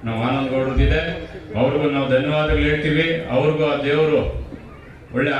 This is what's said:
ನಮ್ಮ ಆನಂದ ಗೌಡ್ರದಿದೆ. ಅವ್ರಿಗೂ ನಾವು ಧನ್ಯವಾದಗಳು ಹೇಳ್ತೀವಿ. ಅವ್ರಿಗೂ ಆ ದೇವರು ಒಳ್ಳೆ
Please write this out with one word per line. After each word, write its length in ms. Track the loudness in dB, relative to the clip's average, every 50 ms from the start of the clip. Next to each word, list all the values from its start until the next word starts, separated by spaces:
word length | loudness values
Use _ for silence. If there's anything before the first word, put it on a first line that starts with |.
| -6
ನಮ್ಮ 120 | -6 -4 -2 -2
ಆನಂದ 200 | -2 0 -2 -2 0 0
ಗೌಡ್ರದಿದೆ. 480 | 0 0 0 2 2 4 4 4 2 0 -2 -6 -8 -10 -12 -14 -14 -14 -8 -2 0
ಅವ್ರಿಗೂ 280 | 2 2 2 2 0 0 0
ನಾವು 120 | 0 0 2 2
ಧನ್ಯವಾದಗಳು 500 | 2 2 2 0 0 2 2 2 2 2 2
ಹೇಳ್ತೀವಿ. 380 | 0 0 0 0 0 2 2 0 0 -2 -2 -2 0
ಅವ್ರಿಗೂ 280 | 2 2 2 2 2 0 0
ಆ 40 | 0 0 0
ದೇವರು 340 | 0 2 2 2 4 2 2 0 0 -4 -6 -10 -10 -14 -16 -16 -18 -20 -20 -20 -20 -20 -20 -20 -8 -4
ಒಳ್ಳೆ 160 | -2 0 0 0